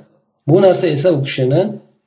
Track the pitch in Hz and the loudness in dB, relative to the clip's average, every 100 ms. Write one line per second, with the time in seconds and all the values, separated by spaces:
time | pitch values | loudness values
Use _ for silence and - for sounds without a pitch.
0 | - _ _ _ - 180 190 180 175 139 | -14 _ _ _ 0 2 4 2 -2 -2
1 | 180 147 135 - 127 156 208 - - _ | 0 -2 -4 -4 -2 0 -2 -6 -18 _